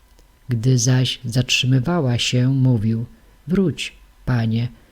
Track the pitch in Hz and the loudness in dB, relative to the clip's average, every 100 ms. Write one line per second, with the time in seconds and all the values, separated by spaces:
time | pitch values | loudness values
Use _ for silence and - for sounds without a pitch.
0 | _ _ _ _ - 117 123 127 127 127 | _ _ _ _ -6 -2 2 2 2 2
1 | 123 - 123 123 123 - 127 131 147 175 | 0 -4 -4 -4 -2 -2 2 2 2 0
2 | 127 117 - 123 127 135 127 120 110 113 | 0 -2 0 0 0 2 2 2 0 -2
3 | 120 - _ - 143 190 175 - - - | -6 -14 _ -20 -4 0 0 -2 -10 -14
4 | - _ - 120 113 113 123 - _ | -20 _ -2 0 0 -2 -4 -10 _